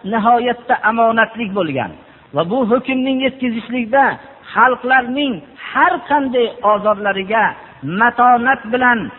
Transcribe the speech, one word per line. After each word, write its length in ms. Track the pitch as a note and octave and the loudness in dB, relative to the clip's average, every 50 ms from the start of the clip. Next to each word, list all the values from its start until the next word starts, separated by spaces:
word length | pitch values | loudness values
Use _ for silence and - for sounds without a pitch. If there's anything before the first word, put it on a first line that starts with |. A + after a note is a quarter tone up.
nihoyatda 720 | - F#3+ A3+ A3+ G3+ A#3 A#3+ A#3+ A#3+ B3 A#3+ A#3+ - - B3 - | -6 -4 -4 0 2 4 2 4 2 0 -2 -4 -2 -4 -2 0
omonatlik 680 | - G#3 A3+ A#3 A#3 A3+ A3+ A3+ A3 A3 - A3+ A#3 F#3+ | 0 0 2 2 2 2 4 2 0 0 -2 -8 -8 -4
bo'lgan 400 | F#3+ G3+ F3+ D#3 C3+ C3 A2+ F2+ D#2 D2 - - - - - _ | -4 -4 -4 -2 -2 -4 -6 -6 -8 -16 -20 -20 -20 -20 -20 _
va 100 | - C#3+ E3 | -4 -4 -2
bu 140 | E3+ G#3+ C4+ | -2 0 -2
hukmning 560 | B3+ G3+ A#3+ B3+ B3+ - C4 C4 B3+ C4+ C4+ B3+ | 2 2 0 0 0 -2 -4 -2 -2 -2 -2 0
yetkazishlikda 840 | C4+ C4 C4 C4+ B3+ B3 A3 A#3 - - A#3+ B3+ A#3+ G#3+ B3 C#4 C4 A3 C#3+ - - - - - - | -2 -2 -4 -2 -4 -4 -4 -6 -8 -6 -6 -6 -4 0 2 2 2 2 0 -4 -14 -20 -20 -20 -20
xalqlarning 880 | - - G3 A3+ B3+ B3 B3 A#3+ B3 C4 C4 B3 A#3+ B3+ C#4+ D4 C4+ A3 D#3 - - - - | -6 2 4 4 4 4 0 0 2 2 2 2 0 -4 -2 -2 -4 -4 -8 -10 -16 -20 -18
har 320 | - - - B3+ D#4 F4+ F4+ D4+ | -16 -6 0 2 2 2 2 -2
qanday 460 | - - C#4+ D4 C#4 C4 A#3+ B3 A#3 G#3+ - - | -2 -2 0 0 0 0 0 0 0 0 -4 -2
ozorlariga 840 | - G#3 G#3+ G3+ F#3+ G#3+ G#3 G3 G#3 G3+ F#3+ G3 F#3+ F#3 A3 A3+ G#3 D#3+ - - - - - - C3+ C#3 | 2 2 2 2 2 0 0 0 -2 -2 -2 -2 -4 -2 0 0 0 0 -2 -6 -18 -20 -18 -12 -10 -6
matonat 720 | E3+ G3+ A3+ A#3+ A#3+ - B3 B3 B3 A#3+ A#3 C4 C4+ B3 - | 0 2 2 2 2 4 4 4 4 4 4 0 0 -2 -2
bilan 340 | G#3+ A#3 B3 B3+ B3 A#3+ A3+ E3 A2+ - | -4 -2 0 2 2 2 0 -2 -8 -10